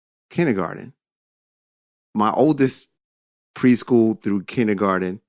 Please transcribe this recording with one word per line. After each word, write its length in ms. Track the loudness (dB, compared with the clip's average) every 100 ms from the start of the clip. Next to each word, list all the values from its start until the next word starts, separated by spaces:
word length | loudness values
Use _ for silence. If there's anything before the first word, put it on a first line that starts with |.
| _ _ _
kindergarten. 640 | -2 0 0 -4 -8 -16 _ _ _ _ _ _ _ _ _ _ _ _
My 180 | -2 0
oldest 580 | 2 2 2 0 -2 -10 _ _ _ _ _ _
preschool 680 | 0 2 2 2 2 2 0
through 240 | -4 -4
kindergarten 760 | -4 -2 -2 0 0 0 -2 -8